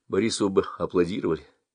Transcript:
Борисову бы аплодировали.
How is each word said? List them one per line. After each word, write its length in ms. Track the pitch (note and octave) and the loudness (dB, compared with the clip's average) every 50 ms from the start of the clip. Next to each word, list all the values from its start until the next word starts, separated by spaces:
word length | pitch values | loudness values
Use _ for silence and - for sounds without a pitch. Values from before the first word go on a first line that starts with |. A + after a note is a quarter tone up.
| _ | _
Борисову 420 | - - F#2+ G#2+ A2+ - - G#2+ G2 | -4 0 0 0 0 0 0 0 2
бы 160 | F#2+ F#2+ F#2 - - | 4 2 2 2 -4
аплодировали. 720 | - F2 E2+ - F#2 F2 E2+ F2+ F#2 - F2+ D#2+ D#2+ - - _ _ _ _ | -6 -6 0 2 2 2 2 0 -2 -2 -2 -2 -4 -6 -12 _ _ _ _